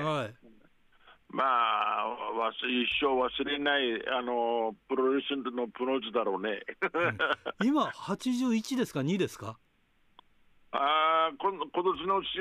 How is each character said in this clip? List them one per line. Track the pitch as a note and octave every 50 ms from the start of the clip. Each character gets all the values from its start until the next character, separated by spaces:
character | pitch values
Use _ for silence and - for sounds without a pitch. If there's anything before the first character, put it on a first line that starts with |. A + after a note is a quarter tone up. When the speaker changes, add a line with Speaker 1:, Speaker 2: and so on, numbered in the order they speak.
| D3
Speaker 1:
は | D#3 D3+ C#3+ A#2+
い。 | G#2 A#2+ - - A#2 - - - _ _ _ _ _ _ _ _ - - _ _ - -
Speaker 2:
ま | - C3
あ、 | C3+ B2+ A#2+ A#2 A2 G#2+ G#2 G#2 G#2+ G#2+ G#2 G#2+ A2 A2+ - G#2+ A2 A2
わ | A2+ A2+ A2 A2
す-、 | - B2+
一 | B2+ B2 B2 A#2+ - - -
生 | D3
忘 | C#3 C3 B2+ B2+ A#2+ - - C#3
れ | C#3+ D3
な | C#3+ C#3+ D3 C#3+ C#3+
い、 | C3+ A#2+ A2+ G#2+ - -
あ | C3 B2+
の、 | B2 B2 B2 A#2+ A#2 A#2 A#2 A#2 A2+ A2 G#2 - _ -
プ | C3
ロ | C3 C3 C3 C3+
レ | C#3
ス | C3+ - C#3+ C#3 A#2 B2+ A#2+
の | B2 A#2+ A2
プ | - - B2+
ロ | C3 C3+ C3
レ | A2
ス | A2+ G#2
だ | A#2+ G#2+
ろ | G#2 F#2+
う | F#2
ね。 | G2 A2 G2+ G2 - - - - - - - D#3+ F3 D#3 A2+ - D#3+ C#3+ D3 - - - - -
Speaker 1:
う | G3
ん。 |
今、 | B3+ D4 D4 G#3+
八 | C3 - - - - G3 - - B3+ B3
十 | A#3+ C4 B3+ A3+
一 | A3+ A3 - C4+
で | B3+ G#3+
す | - -
か、 | C#3+
二 | C3 D3+ F#3+
で | F#3+ D#3+ -
す | - -
か？ | G#2+ G#2+ A2+ - _ _ _ _ _ _ _ _ _ _ _ - - _ _ _ _ _ _ _ _ _ -
Speaker 2:
あ | - C#3 C#3+ D3+ D#3 D#3 D#3+ D#3+ D#3+ D#3+ D#3+ C#3+
ー、 |
こ | - E3+ G3
ん-、 | F#3+
今 | D#3+ D3 C#3+
年 | - F3 F3+ F#3 F3 C#3+ D#3+
の | F#3+ G3 G3
四 | D3 - D3+ F3+